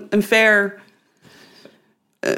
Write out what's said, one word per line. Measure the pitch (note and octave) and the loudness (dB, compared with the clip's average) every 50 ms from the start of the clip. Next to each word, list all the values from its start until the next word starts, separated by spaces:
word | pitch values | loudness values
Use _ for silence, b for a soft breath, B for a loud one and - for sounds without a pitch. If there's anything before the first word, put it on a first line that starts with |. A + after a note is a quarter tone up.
| - - | -4 -4
een | - G#3 G3+ | -2 -2 0
fair, | - A#3 A3 A3 G#3+ G#3+ G3+ G3+ G3 G3 - - _ _ _ _ _ _ b b b b b b b b b b b b b b b b _ _ _ _ _ | 0 2 2 2 4 2 2 0 -2 -6 -14 -20 _ _ _ _ _ _ b b b b b b b b b b b b b b b b _ _ _ _ _
eh, | - - - | -6 -4 -4